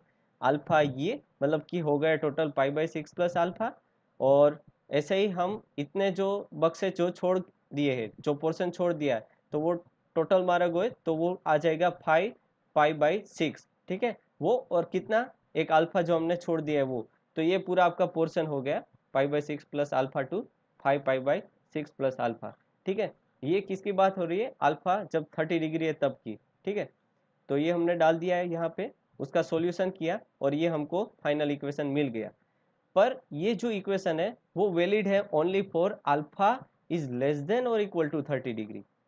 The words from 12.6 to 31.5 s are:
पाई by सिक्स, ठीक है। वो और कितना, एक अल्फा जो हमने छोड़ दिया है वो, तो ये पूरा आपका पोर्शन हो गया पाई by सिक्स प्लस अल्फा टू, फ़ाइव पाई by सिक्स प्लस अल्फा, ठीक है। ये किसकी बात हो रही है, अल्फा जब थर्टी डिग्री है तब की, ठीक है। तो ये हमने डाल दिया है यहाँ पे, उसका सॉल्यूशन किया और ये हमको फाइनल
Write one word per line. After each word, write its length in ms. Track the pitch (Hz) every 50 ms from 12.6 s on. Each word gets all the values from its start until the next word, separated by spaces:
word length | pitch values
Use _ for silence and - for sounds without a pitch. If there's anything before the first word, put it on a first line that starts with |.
| _ _ _
पाई 180 | 156 147 151 160
by 240 | 151 147 151 180 214 208
सिक्स, 400 | - - - 170 143 113 - - _ _ _ _ -
ठीक 160 | 175 196 247
है। 120 | 233 196 - _ _ _ _
वो 160 | 139 175 240 247 - -
और 180 | 175 170 165 - -
कितना, 360 | 185 - - 220 226 254 262 - _ _ _ _
एक 180 | 156 160 - 160
अल्फा 300 | 156 165 165 - 190 170
जो 140 | 160 175
हमने 200 | 165 165 165 175
छोड़ 240 | 175 - - 165 160
दिया 180 | 156 147 151 143
है 60 | 139
वो, 220 | 131 131 120 107 - _ _ _ _ _
तो 60 | 160 160
ये 160 | 165 185 190
पूरा 240 | 185 180 180 180 180
आपका 220 | 175 170 - 185 175
पोर्शन 380 | - 160 165 165 - 175 160
हो 140 | 156 147 139 127
गया 200 | 139 156 220 - _ _ _ _ _ -
पाई 140 | 135 139 143
by 120 | 143 147 147
सिक्स 220 | 151 151 143 -
प्लस 300 | _ - 143 143 143 -
अल्फा 280 | 131 135 139 - 151 139
टू, 180 | 139 165 202 277 - _ _ _ _ _ _ -
फ़ाइव 200 | 139 139 143 139
पाई 180 | 135 131 131
by 200 | 127 139 151 190 - - _ _ _ _ _
सिक्स 160 | 156 147 -
प्लस 260 | _ - 139 135 127 -
अल्फा, 360 | 120 120 113 - - 107 - _ _ _ _ _ _
ठीक 120 | - 196 214
है। 140 | 208 151 - _ _ _ _ _ -
ये 180 | 139 175 202 196
किसकी 300 | 190 185 185 - 208 196
बात 260 | 185 190 190 190 190
हो 60 | 175
रही 140 | 156 170 190
है, 140 | 233 269 - _
अल्फा 420 | - 143 156 147 - 185 180 214 196
जब 200 | 147 - 160 151 - - -
थर्टी 200 | 160 160 175 165
डिग्री 280 | 160 156 156 165 160
है 60 | 160 156
तब 200 | 156 151 135 -
की, 240 | - _ 120 107 - _ _ _ _ _
ठीक 120 | 196 208
है। 120 | 208 151 - _ _ _ _ _ _ _ _ _ _ _ -
तो 80 | 139 143
ये 120 | 151 165
हमने 240 | 175 175 170 170 175
डाल 220 | 170 160 160 165 165
दिया 180 | 165 180 180
है 120 | 175 180 175
यहाँ 240 | 165 165 170 160 165
पे, 140 | - 196 285 - _ _ _ _ -
उसका 220 | 135 139 - 175 160
सॉल्यूशन 480 | - 175 160 165 175 170 - 190 185
किया 280 | 190 - 160 160 185 233 - _ _ _
और 140 | 131 139 143
ये 140 | 147 165 170
हमको 360 | 165 151 147 147 170 180 220 220 - _ _
फाइनल 260 | 151 147 151 151 147